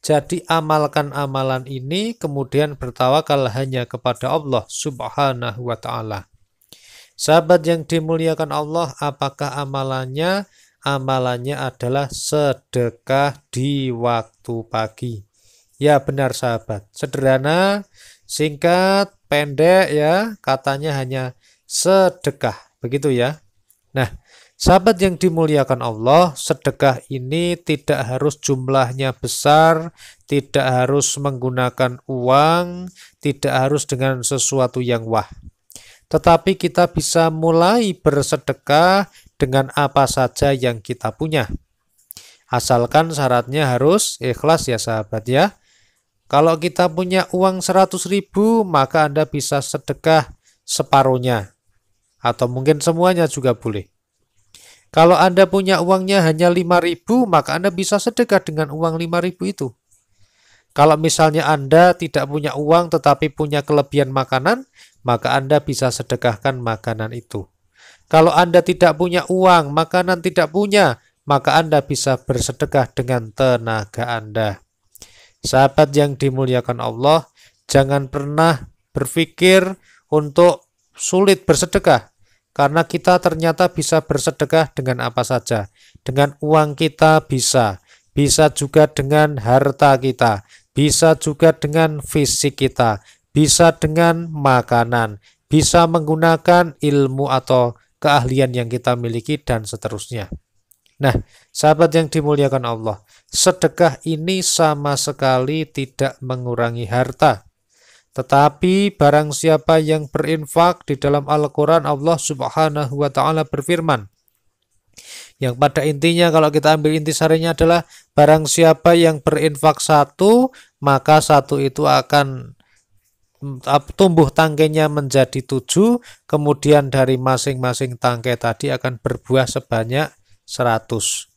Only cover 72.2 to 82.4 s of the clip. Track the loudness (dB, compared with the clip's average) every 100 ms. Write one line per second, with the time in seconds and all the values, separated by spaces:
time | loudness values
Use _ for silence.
72.2 | -2 -4 -4 -6 -2 -2 -2 -4 -4 -4
73.2 | -6 -2 0 0 -2 -6 -6 -8 -6 -8
74.2 | -8 -4 -4 -6 _ _ _ -20 -20 _
75.2 | _ _ -2 2 2 4 2 2 0 0
76.2 | -4 -2 -2 -2 -4 -6 -8 -2 2 2
77.2 | -2 _ _ _ _ 2 2 0 -2 -8
78.2 | -6 0 0 0 -8 _ _ -6 -4 -4
79.2 | -4 0 4 4 2 -8 _ _ _ -2
80.2 | 0 4 4 4 _ _ _ -10 -2 2
81.2 | 2 2 2 0 2 0 2 2 0 _
82.2 | _ _